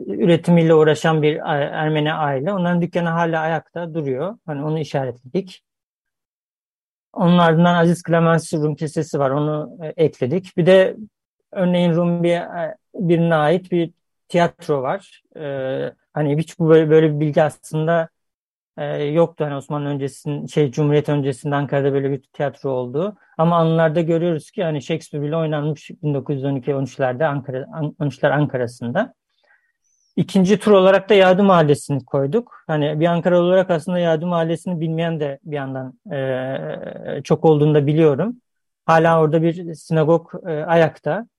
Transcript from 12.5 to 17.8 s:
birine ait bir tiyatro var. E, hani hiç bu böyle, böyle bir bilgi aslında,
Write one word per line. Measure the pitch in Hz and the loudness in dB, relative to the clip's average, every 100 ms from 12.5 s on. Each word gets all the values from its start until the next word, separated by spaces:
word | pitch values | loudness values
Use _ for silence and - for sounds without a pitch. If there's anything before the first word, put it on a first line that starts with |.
| 175 160 - _ - | -8 -10 -10 _ -6
birine | 175 170 170 165 | 0 2 2 2
ait | 151 180 185 | 2 0 -2
bir | 175 165 - _ _ _ | -4 -4 -8 _ _ _
tiyatro | 175 170 - - 143 | 0 0 -2 -4 -2
var. | 131 190 - _ _ - | -2 -6 -10 _ _ -14
E, | 147 139 131 135 143 - _ | -10 -6 -6 -6 -8 -12 _
hani | - 151 147 | -4 -2 -2
hiç | 160 - | -4 -4
bu | 165 | 4
böyle, | 160 160 | 6 6
böyle | 160 160 147 | 4 4 0
bir | |
bilgi | 151 147 | 0 0
aslında, | 151 - - 156 | 0 -2 -10 -6